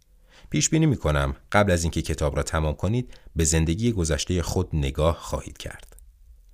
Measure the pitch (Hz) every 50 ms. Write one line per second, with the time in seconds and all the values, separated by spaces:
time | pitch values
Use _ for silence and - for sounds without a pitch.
0 | _ _ _ _ _ _ - - - - - 151 139 - 160 156 160 156 120 -
1 | - 78 73 71 69 69 69 - - - - 104 101 98 87 82 85 80 - 82
2 | 78 - 80 - 80 71 73 73 71 - - 80 78 76 71 - - 95 117 127
3 | 123 - - - - - - 80 80 76 - 80 80 85 82 107 117 120 107 95
4 | 82 78 76 - - - 92 87 - - - 95 87 - 85 76 69 69 67 -
5 | 78 82 80 - - - - - - - - - - - - - - - - -
6 | - - - _ - - - - - -